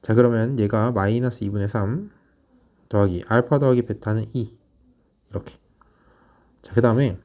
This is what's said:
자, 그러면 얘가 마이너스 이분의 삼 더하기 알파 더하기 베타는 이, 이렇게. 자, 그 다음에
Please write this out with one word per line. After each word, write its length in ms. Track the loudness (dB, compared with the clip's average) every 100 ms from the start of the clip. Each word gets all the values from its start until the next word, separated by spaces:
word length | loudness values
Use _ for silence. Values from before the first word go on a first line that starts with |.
자, 100 | 2
그러면 460 | 4 4 2 0 0
얘가 340 | 0 0 0
마이너스 520 | 0 0 0 -2 -4
이분의 240 | -6 -4 -2
삼 420 | -2 -2 -4 -8 _ _ _ _ _ _ _ _
더하기 340 | 0 0 0 0
알파 320 | 0 2 0
더하기 240 | 2 2
베타는 440 | 0 -6 -4 -4 -4
이, 240 | -8 -8 -12 _ _ _ _ _ _ _
이렇게. 240 | -14 -14 -20 _ _ _ _ _ _ _ _ _ _
자, 140 | -2
그 80 | 2
다음에 360 | 2 2 0 -4